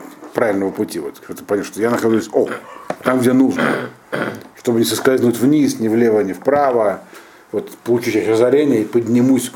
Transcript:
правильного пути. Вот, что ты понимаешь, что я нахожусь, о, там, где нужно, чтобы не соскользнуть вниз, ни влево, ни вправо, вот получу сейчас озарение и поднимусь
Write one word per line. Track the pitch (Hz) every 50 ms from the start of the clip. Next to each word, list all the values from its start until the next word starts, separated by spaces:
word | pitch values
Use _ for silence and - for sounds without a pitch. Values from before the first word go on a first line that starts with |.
| - - - - - - -
правильного | - 120 113 101 98 98 95
пути. | 92 - 107 - - 85
Вот, | 73 - -
что | - - - -
ты | - -
понимаешь, | - 104 101 90
что | - - 95
я | 107 117
нахожусь, | 120 110 101 113 113 110 - - -
о, | - 113 - - - - - - - - - - - -
там, | - 127 131
где | 117 123 127
нужно, | 131 131 127 92 - - - - - - - - - _ _ - - - - - - - - -
чтобы | - - 127 120 117
не | 117
соскользнуть | - 110 107 - 135 131 131 113 120 113
вниз, | - 110 135 151 151 143 123 - -
ни | 113 110
влево, | 107 117 120 117 107 107
ни | 101 95 90
вправо, | - - - 135 147 143 135 123 117 110 101 95 90 - - - - - - - - - _ -
вот | 104 95 - - - -
получу | 117 120 117 117 117
сейчас | 104 107 92 104
озарение | 113 110 120 127 131 143 151 139 123 110 104
и |
поднимусь | - - 120 113 107 117 123 120 131 135 120 117 - -